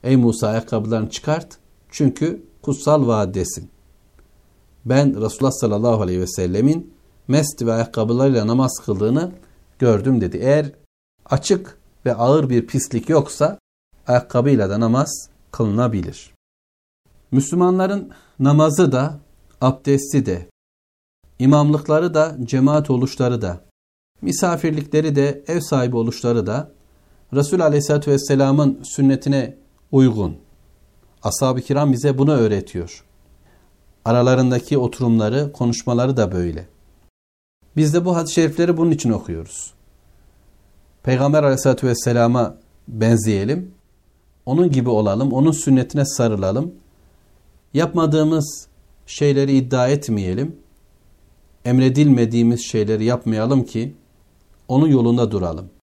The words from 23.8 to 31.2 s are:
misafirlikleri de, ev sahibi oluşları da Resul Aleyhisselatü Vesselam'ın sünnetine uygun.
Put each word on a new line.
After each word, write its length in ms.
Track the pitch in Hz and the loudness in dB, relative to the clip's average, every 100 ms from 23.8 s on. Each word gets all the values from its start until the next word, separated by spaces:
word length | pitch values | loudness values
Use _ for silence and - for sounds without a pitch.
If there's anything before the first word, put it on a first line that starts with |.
| _ _ _ _ | _ _ _ _
misafirlikleri 920 | - - 180 170 165 151 147 151 160 143 | -6 -2 -2 0 -2 -4 -2 0 0 0
de, 280 | 139 143 - | 0 -2 -6
ev 120 | 170 | -6
sahibi 360 | 147 139 123 120 | -2 -2 0 -2
oluşları 520 | 113 - 123 117 95 | -2 -2 -2 0 -2
da 240 | 120 147 _ _ _ _ _ _ | -4 -8 _ _ _ _ _ _
Resul 260 | 131 143 180 | -2 0 2
Aleyhisselatü 520 | 160 147 143 147 147 | 2 2 0 -2 2
Vesselam'ın 720 | 139 139 139 135 143 143 135 | 0 2 2 2 2 2 -2
sünnetine 760 | - - 139 135 135 139 113 - _ _ _ | -10 0 2 2 0 -2 -2 -10 _ _ _
uygun. 460 | 139 131 107 92 80 _ _ _ _ _ _ _ _ | 4 4 2 -4 -6 _ _ _ _ _ _ _ _